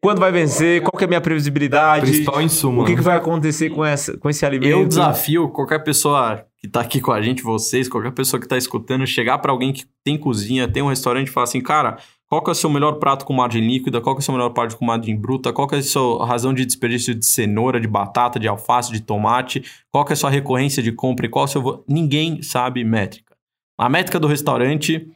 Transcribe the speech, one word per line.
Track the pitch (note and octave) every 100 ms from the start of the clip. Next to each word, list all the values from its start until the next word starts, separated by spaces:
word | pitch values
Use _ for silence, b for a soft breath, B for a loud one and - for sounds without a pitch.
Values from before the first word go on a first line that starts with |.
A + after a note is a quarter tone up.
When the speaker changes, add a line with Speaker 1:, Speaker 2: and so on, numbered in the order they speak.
Speaker 1:
quando | G3 G3+
vai | F#3+
vencer? | F3+ D#3 B2+ E3 F3
Qual | E3 F3+
que |
é | F#3
a |
minha | E3+
previsibilidade? | E3 D#3+ C#3+ C#3+ C#3+ C#3+ D#3 D3+ C3
Speaker 2:
Principal | D3+ D3 C#3+
insumo, | D#3+ - C#3 B2
Speaker 1:
O | A2
que |
Speaker 2:
né? | A#2
Speaker 1:
que |
vai | F3+ F3
acontecer | E3 E3 D#3 D3+ D#3+
com | D3+
essa, | D3+ C#3+ - -
com | D3
esse | D3 D3
alimento? | C#3 C#3
Speaker 3:
Eu | E3 -
desafio | D#3+ E3 C3+ - E3 D3+
qualquer | - - D#3
pessoa | D3+ C#3+ D3 C#3+ A#2+ G#2 - _
que | G2+
tá | A#2+
aqui | A#2 C#3
com | C3
a | A2
gente, | A2 B2+
vocês, | A2+ A2 - B2+ B2+
qualquer | A#2 A2+
pessoa | C3+ C3+ B2+
que | -
tá | B2+
escutando, | B2 A#2 A2+ C3 C3+
chegar | - A#2 C#3
pra | C#3+
alguém | C3 C3
que | C3+ - _ -
tem | D3+
cozinha, | D3+ A2 G2+ C3 B2
tem | A#2
um | C#3+
restaurante | C3 B2+ B2 C3+
e |
falar | - B2
assim, | C3
"Cara, | B2+ D3+ B2 A2 B B _
qual | D#3
que | E3
é |
o | D#3+
seu | D#3+
melhor | C#3+ D3
prato | D3 D3 C3+ -
com |
margem | C3 B2 A#2 A2+
líquida? | B2+ C3 A#2+
Qual | A#2+ C3+
que |
é |
o | C#3+
seu |
melhor | C3 B2
prato | A#2+ A#2 A2
com | A#2
margem | A#2 A2+ G#2+
bruta? | G#2 C3 B2
Qual | A#2 C#3
que | C#3+
é |
a |
sua | C#3 D3 B2+ A#2 A#2
razão | A#2+ B2+
de | C3 C3
desperdício | - A#2+ A#2+ A#2+ A#2
de | -
cenoura, | - G#2+ G#2 B2 B2
de | A2
batata, | G#2 G2 - B2 A#2+
de | A2
alface, | G#2 - B2 A#2+
de | A2
tomate? | A2 G#2 G#2+ A#2+ B2+ - B B B
Qual | C3+ -
que |
é | D3
a |
sua | C#3+
recorrência | C#3 C#3+ B2+ C#3+ C#3
de | A#2
compra | A2+ C3 B2 A#2
e |
qual | C#3 C#3
é |
o |
seu | D3+
vo-?" | B2+ - -
Ninguém | D3 D#3 D3 E3 D#3
sabe | - B2+ B2 B2
métrica. | A2+ A2+ G2 - _ _ _ _ _ -
A | A#2+
métrica | D#3 F3+ F3
do | D3+
restaurante | D3 D3 B2 B2+ D3+ D3+ D#3+ D#3+